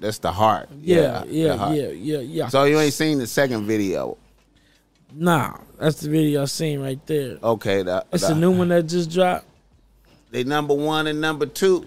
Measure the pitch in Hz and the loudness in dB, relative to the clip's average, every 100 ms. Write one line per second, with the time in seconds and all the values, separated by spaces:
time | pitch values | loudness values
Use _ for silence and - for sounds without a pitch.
0 | 104 107 85 90 110 92 - 143 160 170 | -6 -4 -4 2 2 2 -4 -6 2 4
1 | 147 - - 156 160 - 101 151 113 73 | 4 0 -6 -2 0 0 -2 -2 -4 -6
2 | 131 147 127 160 123 135 143 156 151 - | -6 -6 -6 -6 0 2 4 4 2 2
3 | 156 143 113 - 139 113 104 110 98 76 | 0 0 0 0 0 0 0 0 0 -2
4 | 62 - _ _ _ _ _ _ _ _ | -4 -10 _ _ _ _ _ _ _ _
5 | _ 143 175 156 113 - - - 156 - | _ -2 2 2 0 -8 -18 -4 -2 -2
6 | 151 156 151 143 139 - 160 143 135 135 | -2 0 2 0 -2 -4 -4 -4 -6 -8
7 | - 151 127 78 113 107 107 98 90 92 | -4 -4 -4 -4 -2 0 0 0 0 -2
8 | - 175 190 156 180 180 175 175 160 175 | -2 -2 0 2 4 4 2 2 0 -2
9 | 165 175 180 180 - _ _ _ _ _ | -2 0 0 0 -8 _ _ _ _ _
10 | _ _ _ 120 127 151 147 143 151 156 | _ _ _ -6 -2 0 0 0 0 0
11 | 156 151 160 147 147 - 190 180 | 0 -2 -2 -2 -4 0 2 2